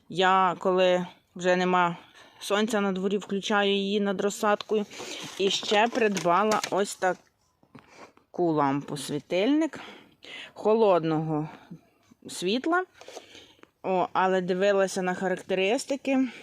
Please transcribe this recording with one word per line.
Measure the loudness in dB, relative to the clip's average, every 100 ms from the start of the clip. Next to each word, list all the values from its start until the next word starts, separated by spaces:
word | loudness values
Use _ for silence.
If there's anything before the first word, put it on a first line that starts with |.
| -12
Я, | 0 4 4 4 2
коли | 0 2 4 2 -2 -12 _ -6
вже | 0 2
нема | 2 2 2 -2 -14 -20 -20 -14
сонця | -2 0 0 0
на | 0
дворі, | -2 -2 -4
включаю | -4 -6 -2 0 2
її | 0 0 -2
над | -2 -2
розсадкою. | -2 -2 0 0 0 -4 -4 -10 -14 -12 -12 -2
І | -2
ще | -2 0 2 2
придбала | 2 0 0 2 2 4 0 0
ось | -2 -4 -2
таку | -2 -2 _ _ _ _ _ -20 _ -20 -20 _ _ -2 0
лампу-світильник | 2 2 0 -4 -10 -6 -8 -4 0 2 2 0 -4 -18 -20 -20 _ -20 -18 -18
холодного | -4 2 4 6 4 2 0 0 -2 -4 -10 -20 -20 _ _ _ _ -16
світла. | -8 -2 -2 0 -2 -2 _ -20 -20 -20 -20 -20 _ -20 _
О, | -2 0 0
але | 2 2 2
дивилася | 0 0 2 2 2 0
на | -2
характеристики, | -2 -2 -4 -2 0 0 0 -2 -6 0 0 0 -6